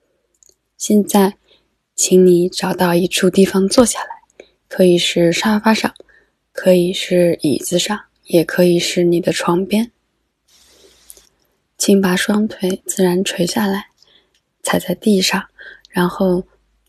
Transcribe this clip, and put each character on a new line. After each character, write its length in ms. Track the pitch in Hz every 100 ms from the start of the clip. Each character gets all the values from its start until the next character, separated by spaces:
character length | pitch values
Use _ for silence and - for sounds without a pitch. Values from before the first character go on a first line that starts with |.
| _ _ _ _ _ _ _ -
现 260 | - 214
在， 360 | 190 202 196 - _ _ _ _ _
请 320 | - - 185 185
你 200 | 175 180
找 280 | - 185
到 200 | 180 180
一 140 | 175 180
处 220 | - 185
地 160 | 185 190
方 200 | 190 190
坐 200 | - 233
下 120 | -
来， 460 | - - _ _ - _ -
可 160 | -
以 140 | 185 175
是 340 | - 175 170
沙 260 | 170 220 214
发 140 | 220
上， 220 | 220 - - _ _ _ _ _
可 220 | - 190
以 180 | 180 175
是 460 | 190 - 180 175 160
椅 160 | 156 -
子 220 | - 175
上， 200 | - 208 - _
也 200 | - 170
可 200 | 156 -
以 140 | 180 175
是 240 | - -
你 140 | 175 170
的 140 | 180
床 320 | 160 - 175
边。 260 | 190 208 233 _ _ _ _ _ _ _ _ _ _ _ - - _ _ _ _ _ -
请 200 | - 196
把 120 | 185
双 320 | 180 - 208 214
腿 360 | - 185 190
自 180 | - -
然 220 | 185 180
垂 220 | 190 - 175
下 200 | 233 202
来， 220 | 196 - _ _ _ _ _ _ _
踩 160 | - 180
在 160 | -
地 280 | 180 220 196
上， 260 | 190 190 - - - - _
然 180 | - 175
后 400 | - 190 180 - _ _ _